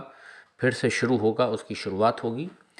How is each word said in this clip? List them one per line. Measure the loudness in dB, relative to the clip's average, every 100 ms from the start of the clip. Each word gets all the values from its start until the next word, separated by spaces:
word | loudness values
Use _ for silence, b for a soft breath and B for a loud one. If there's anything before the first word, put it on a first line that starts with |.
| 0 B B B B -2
फिर | -2
से | 2 0
शुरू | 0 2 2
होगा, | 2 2 0
उसकी | -2 -8 -8
शुरुआत | -6 2 2 2
होगी। | -4 -6 -8 -12 _